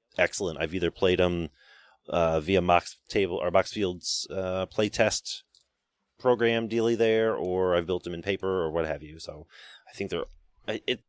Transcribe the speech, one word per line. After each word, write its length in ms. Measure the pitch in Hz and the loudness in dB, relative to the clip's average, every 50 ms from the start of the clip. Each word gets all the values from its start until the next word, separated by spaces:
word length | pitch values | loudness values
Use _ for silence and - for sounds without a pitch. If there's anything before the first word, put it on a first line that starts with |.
| _ _ _ - | _ _ _ 0
excellent. 420 | 90 85 - - 101 87 80 69 | 0 0 0 -2 -4 -4 -2 -4
I've 140 | 80 80 82 | -4 -4 -2
either 160 | 92 87 85 | -2 -2 -2
played 280 | - - - 92 90 87 | 0 2 4 4 4 6
'em, 300 | 90 90 87 87 85 78 - _ _ - - - - - _ _ _ - | 4 2 2 0 -4 -6 -8 _ _ -20 -20 -20 -20 -20 _ _ _ -4
uh, 320 | - 87 85 80 80 80 | 0 2 2 2 2 0
via 220 | 76 82 98 92 | 0 2 2 2
Mox 360 | 87 87 87 87 - - - - _ _ | 4 6 4 4 4 0 -12 -18 _ _
Table 300 | - 110 98 90 87 95 | -2 0 0 0 -2 -2
or 120 | - 87 | -4 2
Moxfield's, 800 | 87 95 92 - - 107 101 92 90 87 - - - - - - | 2 2 2 2 -2 -2 -2 -2 -2 -4 -6 -6 -6 -6 -6 -6
uh, 360 | - 95 95 92 92 95 95 92 | -6 -6 -4 -4 -2 -4 -4 -4
playtest 720 | - - 110 104 - - 110 107 - - - - - - - _ _ - _ _ _ _ _ _ _ _ _ _ _ _ | -2 -2 -2 -2 -2 -2 -4 -4 -4 -4 -8 -10 -12 -12 -14 _ _ -20 _ _ _ _ _ _ _ _ _ _ _ _
program 500 | - 127 123 110 117 117 117 113 113 110 | 0 0 2 4 4 2 2 0 -2 -2
dealy 280 | 110 113 113 117 117 | 0 0 2 2 2
there, 380 | 104 113 113 110 110 110 113 107 | 4 4 4 4 2 2 0 0
or 400 | 64 76 90 90 92 92 90 90 | -2 -2 -2 0 0 2 4 2
I've 100 | 87 85 82 | 2 2 0
built 180 | 90 87 - | -2 -4 -4
'em 80 | 87 87 | -6 -8
in 80 | 85 | -6
paper 260 | 82 98 98 92 - 95 95 92 | -2 -2 -2 -2 0 -2 0 0
or 100 | 85 80 | 0 0
what 140 | 76 85 82 | 0 -2 0
have 180 | 78 76 73 78 | -2 -2 -6 -8
you. 160 | 76 78 80 | -14 -16 -14
So 280 | - - 73 76 76 _ - - - - - - _ - | -14 -14 -14 -16 -18 _ -20 -20 -20 -20 -20 -20 _ -20
I 60 | - | -10
think 140 | - 98 95 | -10 -8 -6
they're, 160 | 90 85 65 - - - _ _ _ _ _ - | -4 -6 -6 -8 -12 -20 _ _ _ _ _ -8
I, 140 | 110 110 - | -8 -6 -4
it, 160 | - 127 123 - | -4 -6 -6 -6